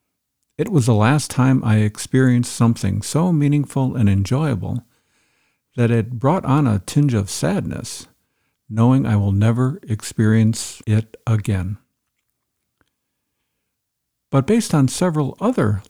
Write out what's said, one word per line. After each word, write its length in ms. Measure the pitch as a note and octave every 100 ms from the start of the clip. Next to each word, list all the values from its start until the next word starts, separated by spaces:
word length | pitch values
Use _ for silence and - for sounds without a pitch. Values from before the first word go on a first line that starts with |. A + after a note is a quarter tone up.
| _ _ _ _ _ -
"It 140 | A#3
was 160 | F3 A#2
the 80 |
last 360 | G#2+ G#2+ D3 -
time 320 | - C3 C3
I 180 | A#2+ G#2+
experienced 760 | G#2+ - - C3 C3 B2 A#2+
something 480 | - A#2 A2+ G2 G2
so 300 | - D3 F3+
meaningful 640 | D#3+ C#3+ D3 C#3 C#3 B2+ -
and 120 | G2+
enjoyable 800 | G2 G2 B2+ D#3 A2+ - A#2+ - _ _ _ _ _ _ _ _
that 160 | - A#2
it 280 | A#2 A2 B2
brought 280 | C3 F#3 -
on 200 | C#3 C#3
a 120 | G#2
tinge 340 | - D3+ D3
of 160 | A#2 G2+
sadness, 760 | - D#3+ F#3+ G#2 C2 - - - _ _ _ _ _ _
knowing 380 | A2 A#2+ C3
I 120 | A#2+ G#2
will 160 | G2+
never 460 | G2 A2+ A#2 C3 E3
experience 1000 | - A2 - - A2 A2 A2 A2+ - - -
it 320 | G#2+ - - -
again." 500 | A2 G2+ G2 F2+ G#2 _ _ _ _ _ _ _ _ _ _ _ _ _ _ _ _ _ _ _ _ _ _ _ _ _
But 160 | C#3 C3
based 280 | A3+ -
on 140 | D#3 C3
several 480 | - F3+ D3+ C#3 -
other 440 | G#3 B3+ G#2 G2+ -